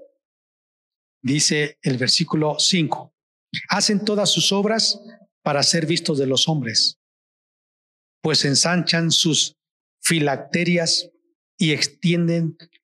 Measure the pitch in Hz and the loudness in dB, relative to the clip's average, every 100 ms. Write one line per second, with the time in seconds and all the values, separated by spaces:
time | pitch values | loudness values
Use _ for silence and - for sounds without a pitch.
0 | - _ _ _ _ _ _ _ _ _ | -20 _ _ _ _ _ _ _ _ _
1 | _ _ 123 147 - 151 147 - 151 123 | _ _ -2 0 2 0 -2 -4 -4 -2
2 | 123 - 165 156 151 147 - 185 151 - | 0 0 0 0 0 0 0 0 0 -4
3 | - _ _ _ _ - - 196 208 202 | -10 _ _ _ _ -12 -4 -2 0 0
4 | 214 208 175 - - 196 208 226 - - | 0 0 0 0 0 0 0 0 0 -4
5 | - - _ _ 156 143 135 170 156 151 | -10 -20 _ _ -2 0 0 0 0 -2
6 | - 139 135 127 - 156 113 110 - - | -2 -2 0 0 0 0 -2 -2 -2 -4
7 | _ _ _ _ _ _ _ _ _ _ | _ _ _ _ _ _ _ _ _ _
8 | _ _ 156 147 143 131 165 175 - 170 | _ _ -2 0 2 2 2 2 0 0
9 | 165 - 165 139 - - _ _ _ _ | 2 2 2 0 -2 -8 _ _ _ _
10 | - 165 147 131 - 170 175 175 165 - | -2 0 0 -2 -2 -2 2 2 0 -2
11 | - _ _ _ _ - 156 139 - - | -4 _ _ _ _ -2 0 0 -2 -2
12 | 170 170 170 170 165 - - _ | 0 2 2 0 -2 -6 -18 _